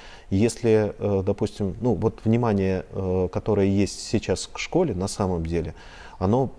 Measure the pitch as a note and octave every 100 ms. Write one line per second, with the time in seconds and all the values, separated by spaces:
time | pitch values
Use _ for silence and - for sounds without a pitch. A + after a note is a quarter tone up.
0 | - - - G2 A2+ - A2+ G#2+ G#2 -
1 | G2+ G2 F#2+ G2+ G#2+ - G2 A2+ B2 F2+
2 | G#2+ - A#2 A#2 A#2+ G2 F#2+ F#2 - -
3 | F#2 F#2 F2+ G#2 - G2+ G2 G2 F#2+ -
4 | - G#2+ - F#2 - - - E3 F3 F2+
5 | G2 - F#2+ F2 E2 E2+ D#2+ - - -
6 | - - F#2 B2 B2+